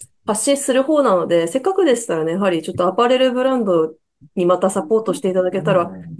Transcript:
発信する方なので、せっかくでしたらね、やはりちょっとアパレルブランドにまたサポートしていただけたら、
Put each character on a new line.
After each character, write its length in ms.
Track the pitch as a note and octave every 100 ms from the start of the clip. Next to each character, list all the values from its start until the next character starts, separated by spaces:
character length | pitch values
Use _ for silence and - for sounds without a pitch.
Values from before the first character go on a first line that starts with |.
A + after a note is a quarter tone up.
| - _ -
発 160 | G3+
信 120 | - C#4
す 160 | -
る 120 | B3+
方 180 | C4 D4+
な 140 | C4 F#3
の 100 | D#3+
で、 220 | E3+ E3
せ 100 | C4
っ 40 |
か 100 | F#4+
く 100 | F#4+
で 120 | E4+ A#3
し 100 | -
た 100 | E3
ら 80 | D#3+
ね、 80 |
や 40 | F3
は 100 | G3+
り 100 | E3
ち 80 | D#3+
ょ 40 | F3+
っ 20 |
と 80 | F3+
ア 80 |
パ 140 | F#3 A#3+
レ 100 | B3+
ル 140 | C4
ブ 120 | B3
ラ 120 | C4 C4
ン 100 | G3+
ド 300 | E3+ D#3+ - _ _ - -
に 100 | F3
ま 120 | F3+
た 140 | F#3+
サ 100 | G3
ポ 160 | F#3 A3
ー 40 |
ト 100 | A3
し 60 | F3+
て 100 | F#3+
い 40 |
た 100 | F#3
だ 80 | F#3
け 100 | F#3+
た 120 | F3
ら、 180 | F#3 F3 F#3+ E3 D#3+